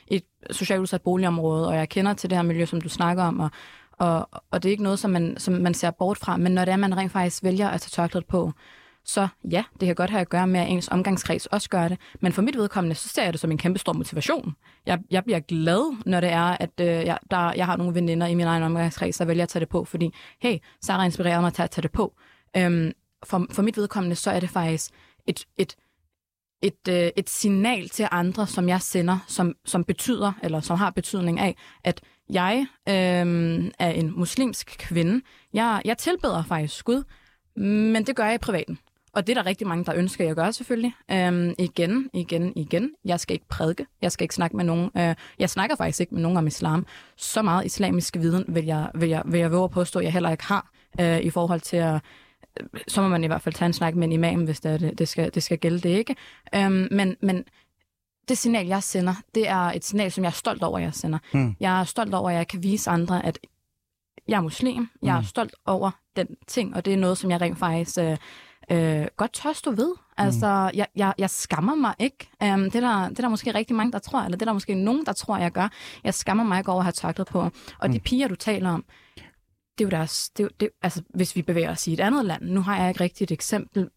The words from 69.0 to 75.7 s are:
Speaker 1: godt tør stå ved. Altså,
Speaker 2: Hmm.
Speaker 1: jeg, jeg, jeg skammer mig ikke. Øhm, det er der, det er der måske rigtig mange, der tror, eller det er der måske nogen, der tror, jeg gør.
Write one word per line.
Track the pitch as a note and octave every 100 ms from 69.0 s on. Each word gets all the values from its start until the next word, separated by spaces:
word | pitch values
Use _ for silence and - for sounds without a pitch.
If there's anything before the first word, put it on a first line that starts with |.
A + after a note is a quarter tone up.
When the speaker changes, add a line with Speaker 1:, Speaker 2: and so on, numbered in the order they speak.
| D3+ -
Speaker 1:
godt | G#3+
tør | - C#4+
stå | D#4 -
ved. | G#3 D4 F4+ _ -
Altså, | G3+ A#2 G#3+ G3 F#3+
Speaker 2:
Hmm. | G3
Speaker 1:
jeg, | G3+ -
jeg, | G3 G3
jeg | F#3+
skammer | - - D#3 F#3 D#4
mig | B3 -
ikke. | C4+ - - -
Øhm, | G#3 G3 F#3+
det | A3+
er |
der, | B3 G#3 F#3
det | -
er |
der | B3
måske | A3 -
rigtig | G#3 A3+ A3+
mange, | A3
der | A3
tror, | - C4+
eller | - F3+
det |
er | A3
der |
måske | G3+ - F#3+
nogen, | G3 C4 D#4
der |
tror, | G3+ - G3+
jeg | F3+
gør. | F3+ G3